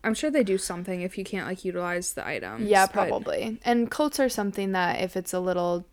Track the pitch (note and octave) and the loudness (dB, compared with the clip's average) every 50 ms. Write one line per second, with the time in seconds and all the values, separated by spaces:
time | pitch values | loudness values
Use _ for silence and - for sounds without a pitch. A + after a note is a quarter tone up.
0 | - G#3+ A3 - - D4+ C#4 - A#3 F#3+ F#3+ F#3+ - - F#3 F3 F3+ F#3+ F#3 F3+ | -2 -2 -2 0 0 0 2 2 2 4 2 0 0 -4 -6 -6 -6 -6 -6 -4
1 | F3 F#3 - - F#3+ F#3+ G3+ F#3+ D3+ A#2 F#3 F#3 - F#3 F3 F3+ F3 F3 F3 F3 | -4 -6 -6 -6 -8 -6 -4 -6 -4 -4 -6 -6 -4 -4 -4 -2 -2 -2 -2 -4
2 | F3+ - - - - - D3 A2 - F#2 G#2+ - G#3+ G#3 G#3 G3 F#3+ F#3+ - G#3 | -4 -4 -6 -6 -6 -6 -6 -6 -6 -6 -6 -2 2 6 8 8 8 6 4 2
3 | F#3+ E3 - - - - - - F#3+ A3+ A3 - - A#3+ A#3+ A#3+ A#3 A#3 - - | 2 2 0 -2 -2 -2 -2 -2 -2 -4 -6 -4 0 2 2 4 2 0 0 0
4 | D4+ D4 C#4+ - C4+ B3+ A#3+ - G3+ G3+ F#3+ - G3 G3 F#3+ F#3 F3+ F3 - - | 0 0 2 2 2 2 2 0 -4 -4 -2 -2 -2 -2 0 0 0 0 0 0
5 | - F#3 - F#3+ F3+ - - F3+ F3+ F#3 F3+ F3 F3 F3 F3 F3 F3+ - | -2 -2 -4 -4 -6 -4 -2 -2 0 0 0 0 2 0 0 -2 -4 -8